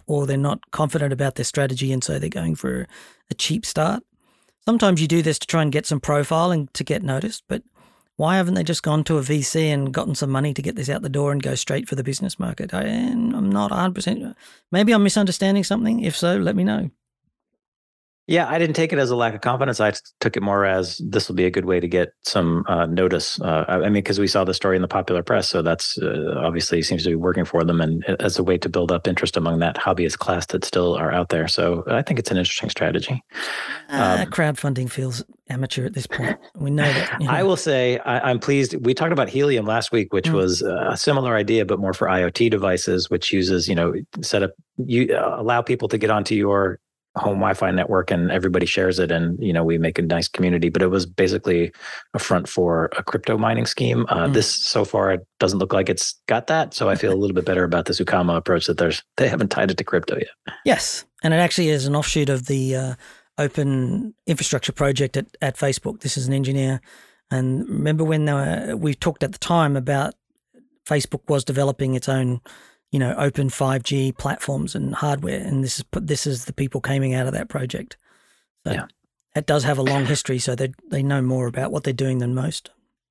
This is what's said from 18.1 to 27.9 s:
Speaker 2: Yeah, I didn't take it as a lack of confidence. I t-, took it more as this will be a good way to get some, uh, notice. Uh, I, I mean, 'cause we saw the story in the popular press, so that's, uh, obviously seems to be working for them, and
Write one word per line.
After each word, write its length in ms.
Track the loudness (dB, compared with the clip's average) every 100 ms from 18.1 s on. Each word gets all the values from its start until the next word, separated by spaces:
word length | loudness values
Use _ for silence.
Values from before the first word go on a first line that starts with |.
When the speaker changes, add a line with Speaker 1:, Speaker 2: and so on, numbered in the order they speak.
| _ -2
Speaker 2:
Yeah, 160 | 0 2
I 120 | 2
didn't 180 | 2 2
take 160 | 0
it 60 | 2
as 100 | 2
a 60 | 2
lack 160 | 0
of 60 | 0
confidence. 400 | -2 0 0 2
I 120 | 0
t-, 80 | 0 -10 _
took 160 | -2 0
it 60 |
more 240 | 2 2 4
as 340 | 2 -2 -4
this 260 | -2 -2 -2
will 60 |
be 120 | 2 2
a 40 |
good 140 | 2
way 160 | 0 0
to 80 | 2
get 240 | 0 0 -4 -4
some, 360 | 0 2 2 0
uh, 160 | 0
notice. 560 | 0 2 2 2 -2 -4
Uh, 240 | 0 0 2
I, 80 | 2
I 120 | 4
mean, 140 | 2
'cause 140 | 2 0
we 80 | 2
saw 180 | 2
the 80 | 2
story 240 | 0 2 2
in 60 |
the 60 | 2
popular 340 | 0 0 0
press, 260 | 2 0 2
so 140 | 0
that's, 340 | 2 0 -2 -2
uh, 380 | -2 -2 -2 0
obviously 460 | 0 0 0 0
seems 220 | 0 0
to 40 | 0
be 60 |
working 320 | 2 2 2 2
for 180 | 2
them, 160 | 2 2
and 240 | 2